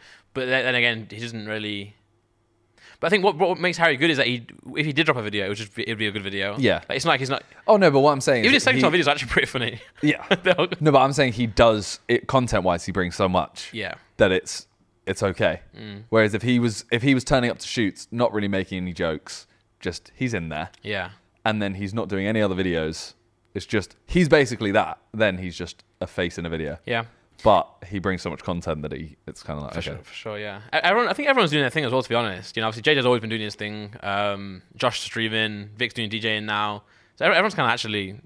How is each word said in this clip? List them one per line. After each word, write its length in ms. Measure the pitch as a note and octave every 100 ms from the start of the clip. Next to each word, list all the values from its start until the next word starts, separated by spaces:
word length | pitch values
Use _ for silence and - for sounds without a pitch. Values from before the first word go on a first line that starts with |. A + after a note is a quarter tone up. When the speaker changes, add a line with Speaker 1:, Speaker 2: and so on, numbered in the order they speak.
| - - _
Speaker 1:
But 140 | C3+ B2+
then, 160 | C3
then 100 | B2
again, 320 | B2 A#2+ A2+ A2
he 80 | G#2
doesn't 280 | A#2 A2+ G#2+
really. 480 | G#2+ G#2+ G2+ G2 _ _ _ _ _ _ _ _ _ - -
But 80 | E3
I 20 |
think 140 | G3+
what, 120 | G3 D#3+
what 220 | F3+ F3+
makes 180 | F3 E3
Harry 200 | E3 C3
good 120 | E3
is 60 | C#3
that 100 | A#2+
he, 200 | B2 A#2 - -
if 120 | B2+ D3+
he 60 |
did 120 | C#3
drop 140 | D#3+ B2+
a 40 |
video, 220 | G#2 G2+
it 40 | G2
would 80 | G#2
just 160 | G#2+
be, 80 | - G#2+
it 40 |
would 80 | G#2+
be 80 | G#2+
a 40 |
good 120 | G#2
video. 340 | G2 G2 G2 A2
Speaker 2:
Yeah. 180 | A#2+ E2 -
Speaker 1:
Like, 80 | C3
it's 80 |
not 80 | D#3
like 80 | C#3
he's 80 | C3
not. 120 | C#3 - - -
Speaker 2:
Oh 100 | G#3+
no, 140 | F3+
but 100 | C3+
what 120 | C#3+
I'm 100 | C#3
saying 180 | D3+ B2+
Speaker 1:
Even 80 | G3
Speaker 2:
is 20 | C#4
Speaker 1:
his 60 |
second 140 | - B3
Speaker 2:
he 40 |
Speaker 1:
time 100 | D#3
videos 140 | F3 C#3+
are 40 |
actually 180 | D3 B2
pretty 180 | F3+ -
funny. 340 | C3 A#2 A2 - _
Speaker 2:
Yeah. 220 | D3 - -
Speaker 1:
<laughs> 80 | F#3
They're 160 | F#3+ E3+
all 80 | F3+
good. 140 | F3+
Speaker 2:
No, 120 | D3+
but 80 | C#3
I'm 100 | C3+
saying 220 | C#3+ C3
he 120 | G#2+ A#2
does 540 | G2+ A#2 A2 F#2 - -
it 180 | A#2+ -
content-wise. 580 | C3+ A#2+ G#2+ F#2 F2 -
He 60 |
brings 220 | F#2 F2+
so 140 | - G2
much 400 | F2+ D2+ - -
Speaker 1:
Yeah. 220 | A2+ F#2 - _ -
Speaker 2:
that 160 | G#2
it's, 340 | F#2 - - - _ _ _ -
it's 160 | G2
okay. 380 | G2+ F2+ G2 E2 - G#2
Speaker 1:
Mm. 260 | G#2+ G2+ A2+
Speaker 2:
Whereas 240 | A2 G#2+
if 60 | G#2
he 160 | A#2+ B2
was, 280 | A#2 G#2 -
if 120 | A#2
he 120 | C3+
was 80 | C3
turning 260 | - C3+ A#2+
up 80 | -
to 80 | -
shoots, 420 | - G2+ - -
not 220 | A#2 A#2+
really 160 | G#2 G2+
making 300 | G2 F2+ F#2
any 160 | F#2
jokes, 520 | E2+ E2+ D2+ - - - _ _ _
just 300 | F#2 E2+ -
he's 180 | _ B2+
in 160 | G#2+ D#2+
there. 220 | D2+ F2 _
Speaker 1:
Yeah. 280 | G#2 G2+ F2+ G#2 _ _
Speaker 2:
And 160 | A2+ G#2+
then 140 | G2+
he's 180 | F#2+ G2
not 160 | A2 F#2
doing 180 | G2 G2+
any 140 | A2
other 140 | G#2
videos. 580 | F#2 F#2 E2 D#2 E2 - _ _ _ _
It's 120 | G2 -
just, 300 | G#2+ - _ -
he's 220 | F3 D#3+
basically 440 | D#3 B2+ A#2 G#2+
that. 260 | G#2 E2 - _
Then 240 | G#2+ G#2+ F2+
he's 180 | F#2 E2+
just 280 | F2 - _ _
a 60 | F#2
face 320 | - F2 -
in 80 | E2+
a 20 |
video. 280 | E2 D2+ C#2+ -
Speaker 1:
Yeah. 180 | A#2 A#2 _ _ -
Speaker 2:
But 240 | A2+ F#2+ - _ F2+
he 120 | G2+
brings 240 | F#2+ F#2
so 80 | F2+
much 120 | D2+
content 380 | - F2 E2+ D#2
that 100 | D2+
he, 240 | C#2+ D#2 - -
it's 160 | -
kinda 180 | - D2
like, 100 | C#2
Speaker 1:
For 40 | E2
Speaker 2:
okay. 100 | -
Speaker 1:
sure, 80 | -
for 160 | -
sure, 240 | - A2+ G#2
yeah. 220 | G#2 G2 G#2+
E-, 60 | D#3
everyone, 260 | E3 G#3 A#3
I 20 |
think 160 | G3 C#4+
everyone's 220 | C4 F3
doing 120 | D3
their 80 | C3
thing 140 | D#3+
as 80 | C3
well, 100 | C3
to 60 | -
be 60 |
honest. 420 | A#2 A2+ F#2 F#2+ -
You 60 |
know, 40 | A2
obviously 140 | A2+
J 120 | B2+
J's 100 | D3
always 160 | B2 B2
been 80 | A2
doing 140 | A2
his 120 | G#2+
thing. 400 | G2+ G#2 G#2+ G#2 G#2+
Um, 600 | G2+ G2 G#2 G2 G2 F#2 _
Josh 240 | - B2+ -
is 60 |
streaming, 640 | - A#2 A2 A2 A2 G#2 G#2 G#2+
Vic's 160 | A#2+
doing 160 | - G#2+
D 100 | A2
J 220 | A2 G#2+
now. 420 | G#2+ G#2 G#2+ G#2 _ _ _ _
So 100 | E3
every-, 100 | F3
everyone's 180 | G#3
kinda 160 | - B2+
actually, 480 | A#2+ A2 G#2 F#2+ G2+